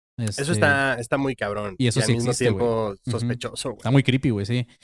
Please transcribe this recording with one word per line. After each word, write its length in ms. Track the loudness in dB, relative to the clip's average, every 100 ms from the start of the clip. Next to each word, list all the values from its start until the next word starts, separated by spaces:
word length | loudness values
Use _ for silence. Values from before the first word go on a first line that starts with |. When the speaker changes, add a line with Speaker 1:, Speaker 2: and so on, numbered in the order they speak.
| _ -6
Speaker 1:
Eso 240 | -4 -2
Speaker 2:
Este, 120 | -2
Speaker 1:
está, 420 | 2 2 2 2 0
está 240 | -2 -2
muy 160 | -2 -2
cabrón. 400 | -4 -4 -4 0
Speaker 2:
y 80 | 0
eso 140 | 2
Speaker 1:
Y 20 |
al 40 | 2
Speaker 2:
sí 60 | 2
Speaker 1:
mismo 160 | 0
Speaker 2:
existe, 180 | 0 0
güey. 160 | 2 2
Speaker 1:
tiempo 240 | 0 -2
Speaker 2:
Ujú. 180 | -4 -4
Speaker 1:
sospechoso, 580 | -2 -2 -4 -6 -8 -8
güey. 80 | -6
Speaker 2:
Está 140 | 2
muy 100 | 4
creepy, 300 | 4 2 0
güey, 160 | -2 -2
sí. 180 | -2 -4 _